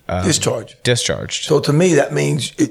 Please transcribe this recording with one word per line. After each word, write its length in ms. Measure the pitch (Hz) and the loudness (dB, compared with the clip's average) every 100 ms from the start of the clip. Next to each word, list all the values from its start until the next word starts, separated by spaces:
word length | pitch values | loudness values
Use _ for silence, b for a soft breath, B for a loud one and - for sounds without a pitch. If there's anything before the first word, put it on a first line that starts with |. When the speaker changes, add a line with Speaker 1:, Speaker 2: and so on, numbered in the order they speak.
| - | -6
Speaker 1:
um, 160 | 90 | -2
Speaker 2:
Discharged. 580 | 92 - - 123 104 - | 0 0 -2 -4 -6 -6
Speaker 1:
discharged. 640 | - 123 - 65 - - | -2 0 0 -4 -6 -6
Speaker 2:
So 160 | - 147 | 0 0
to 120 | 143 | 2
me, 220 | 143 185 | 4 4
that 180 | 147 135 | 4 2
means 380 | 147 143 151 - - | 0 -2 -2 -4 -2
i-, 60 | 294 | -2